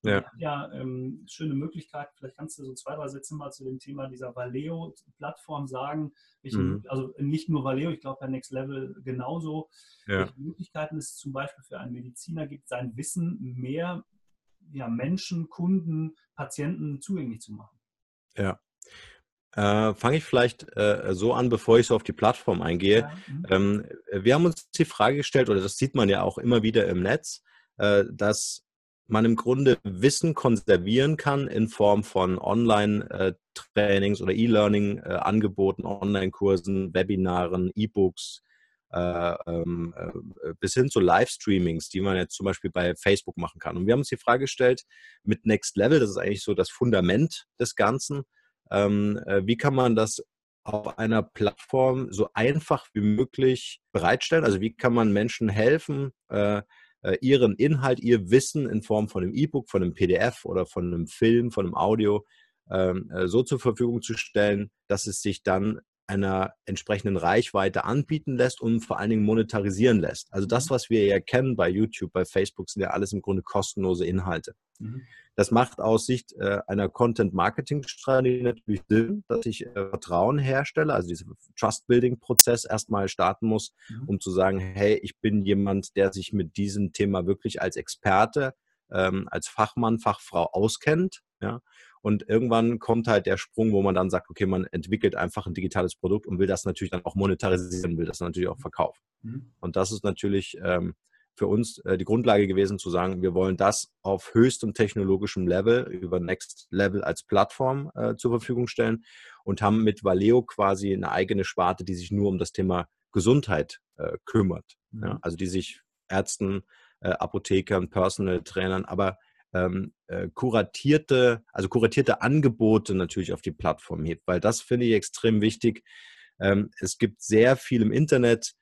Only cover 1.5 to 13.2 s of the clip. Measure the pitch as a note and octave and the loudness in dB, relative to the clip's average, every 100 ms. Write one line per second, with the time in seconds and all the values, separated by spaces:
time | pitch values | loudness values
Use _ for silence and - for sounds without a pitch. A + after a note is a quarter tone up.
1.5 | C#3 D#3 D#3+ - D3+ C#3+ _ C3 - D#3 | -6 -6 -10 -14 -16 -16 _ -20 -16 -18
2.5 | - C3+ B2+ - D3+ D3+ C#3 - D3+ C#3 | -16 -16 -16 -12 -10 -12 -12 -14 -14 -14
3.5 | - C3 C3 C#3 C#3 C3 B2 B2+ B2 B2 | -14 -14 -14 -14 -14 -14 -12 -14 -12 -10
4.5 | B2 D3+ E3 E3 - _ _ D3+ - - | -10 -10 -10 -12 -18 _ _ -14 -14 -14
5.5 | D3 C3+ B2+ C#3+ D3+ D3+ _ _ _ C3+ | -12 -10 -8 -8 -6 -8 _ _ _ -8
6.5 | G#2+ F#2 G2+ - C3 B2+ - C#3 D#3 - | -4 -2 -4 -8 -8 -8 -6 -4 -4 -2
7.5 | D#3 C3+ C3 E3 D#3+ C3+ C3+ C3+ C3 - | -4 -2 -4 -4 -6 -10 -12 -8 -10 -8
8.5 | C3 C3+ C3+ C3 - C3 B2+ B2+ E3 D#3 | -10 -8 -10 -12 -12 -10 -8 -6 -8 -6
9.5 | D#3 D#3 _ _ _ - G2 F#2+ - D3 | -8 -10 _ _ _ -4 -2 -2 -6 -14
10.5 | E3 F3 D#3 D#3 D#3 - - C#3+ C3+ C#3 | -12 -14 -10 -8 -8 -12 -14 -12 -8 -10
11.5 | - _ - B2 B2 B2+ A#2+ - D#3+ D3 | -12 _ -16 -14 -14 -16 -18 -12 -10 -10
12.5 | C#3 - B2 B2 A2+ D#3 F3+ | -14 -12 -10 -8 -10 -10 -6